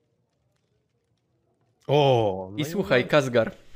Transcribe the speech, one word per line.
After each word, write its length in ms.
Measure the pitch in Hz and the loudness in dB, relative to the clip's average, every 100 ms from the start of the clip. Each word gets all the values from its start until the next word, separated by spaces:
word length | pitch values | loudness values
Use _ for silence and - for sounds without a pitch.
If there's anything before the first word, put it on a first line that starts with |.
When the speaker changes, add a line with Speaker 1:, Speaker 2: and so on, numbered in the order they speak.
| _ _ _ _ _ _ _ _ _ _ _ _ _ _ _ _ _ _ - | _ _ _ _ _ _ _ _ _ _ _ _ _ _ _ _ _ _ -2
Speaker 1:
O, 640 | 143 143 123 107 92 95 | 2 4 2 0 -4 -8
no 60 | 107 | -8
Speaker 2:
I 20 | |
Speaker 1:
i 40 | |
Speaker 2:
słuchaj, 380 | 151 190 196 214 | -6 -6 0 0
Speaker 1:
no. 60 | 147 | 2
Speaker 2:
Kazgar, 420 | 151 135 120 107 - - | 0 2 0 -2 -6 -18